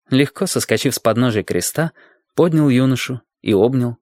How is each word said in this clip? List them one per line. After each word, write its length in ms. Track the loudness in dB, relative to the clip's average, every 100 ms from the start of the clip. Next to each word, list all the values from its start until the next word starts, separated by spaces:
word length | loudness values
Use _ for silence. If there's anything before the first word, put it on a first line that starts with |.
| _
легко 360 | 0 0 -2 -4
соскочив 480 | -4 -2 0 0
с 60 | 0
подножия 440 | 0 2 0 0
креста, 500 | -2 -4 -4 -4 -4 -6 _ _ _ 0
поднял 340 | 2 2 2
юношу 520 | 2 2 0 -4 -10 -14 _
и 120 | 0
обнял, 440 | 2 2 2 -4 -6